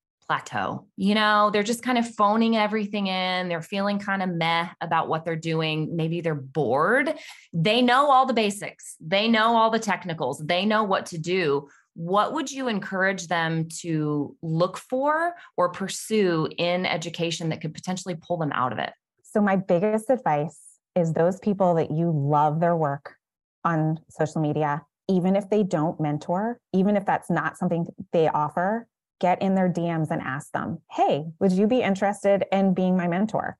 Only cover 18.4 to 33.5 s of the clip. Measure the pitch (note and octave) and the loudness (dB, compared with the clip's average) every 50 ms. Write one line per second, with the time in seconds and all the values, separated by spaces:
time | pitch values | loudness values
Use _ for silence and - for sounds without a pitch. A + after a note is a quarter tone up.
18.4 | D#3+ C#3+ - - B2+ B2 - D2+ B1+ - - _ _ _ _ _ _ - - G#3+ | -2 -2 -2 -2 -2 -2 -2 -4 -6 -6 -8 _ _ _ _ _ _ -4 0 2
19.4 | G#3 G3+ F#3+ F#3+ F#3+ - F#3 E3+ G3 G#3+ G#3+ A3 A3 - C4 A#3 - E3 D3+ D3 | 2 4 2 2 2 2 2 2 2 2 0 0 0 0 0 0 2 0 0 0
20.4 | D3+ E3 - - - - - _ _ _ - F#3 E3+ E3 D3+ E3 E3 F3+ G3 F#3+ | -2 -4 -6 -14 -20 -20 -20 _ _ _ 0 0 0 2 2 2 2 2 2 0
21.4 | - G#3+ G3+ G3 F#3+ F3+ E3+ E3 D3+ - D3+ D#3 E3+ E3+ D#3+ D3 C#3 C#3+ D3+ D3 | -2 -2 0 2 2 2 4 2 2 0 0 0 0 2 2 0 2 2 2 4
22.4 | D3+ D#3 D3+ D#3+ F3 E3+ F3 E3 D#3 C#3 C#3+ C#3+ - - - _ _ _ _ _ | 4 2 2 2 2 2 2 2 0 -2 -2 -4 -8 -16 -20 _ _ _ _ _
23.4 | _ _ _ _ - E3+ E3 D#3 D#3 D#3 D#3+ D#3+ - _ - - D#3 D3+ - E3 | _ _ _ _ -4 0 0 2 2 2 0 -2 -6 _ -4 -4 -4 -2 0 -2
24.4 | D#3 D3+ D3 D3+ D3+ D3 C#3+ D#3 - _ _ _ - - F#3+ F#3 E3+ F#3+ G3 G3 | 0 0 0 0 0 0 -2 -4 -6 _ _ _ -2 0 0 2 4 2 2 2
25.4 | G3+ - G#3+ G#3+ G#3 F#3 F3+ D#3 D3+ E3+ - - D#3 D3 D3 D3+ - - F3 F#3 | 0 0 0 0 2 2 0 0 0 0 -2 -2 -2 -2 -2 -4 -4 -4 -4 -2
26.4 | G#3+ A#3 A#3+ - _ - - F#3+ F#3+ G#3 G#3 G3+ G3+ - E3 - - - F3 D#3 | -2 -4 -6 -8 _ -2 0 2 2 4 2 2 2 0 -2 -2 0 0 -2 0
27.4 | D#3 D#3 - - F3+ F3+ F3 E3 E3+ - - - - _ - E3+ D#3+ D3+ - D3 | 0 -2 -4 -2 -2 -2 0 0 -2 -4 -8 -14 -12 _ 2 2 2 2 2 0
28.4 | D3+ D3+ - F3 F3+ G3 A3 A#3 A#3 _ _ _ _ _ _ - - F3+ F3+ - | -2 -2 -2 -2 0 0 -2 -2 -6 _ _ _ _ _ _ -2 0 0 2 2
29.4 | G3 F#3+ F#3+ F#3+ F#3 F3+ E3 F3 E3+ E3+ E3 D#3+ D#3 - E3 - - - C3 D3 | 2 0 2 2 2 2 0 0 -2 -2 -2 -2 -2 -2 -4 -4 -4 -6 -6 -6
30.4 | - - - - - - E3 D#3+ _ - - - F#4+ F#4 F#3 C#3+ D#3 E3 D#3+ - | -8 -8 -6 -6 -6 -6 -8 -10 _ -10 -2 0 2 2 2 0 -2 -6 -6 0
31.4 | F#3+ F#3+ F#3 F#3 G#3+ G#3 B3+ A3+ - F#3+ G3 F#3+ G#3+ G3 G3+ - - G3+ G3+ G3 | 2 2 4 4 4 2 2 2 2 0 0 0 0 -2 -2 0 2 2 2 2
32.4 | - - F#3+ G3 G3 F#3+ F3+ F#3 F#3 F#3 F#3 F#3 F3 F3 E3+ F#3 A3 G#3+ - - | 2 0 0 2 2 2 2 2 2 2 2 2 2 0 0 0 -2 -2 -2 -4
33.4 | - - | -4 -4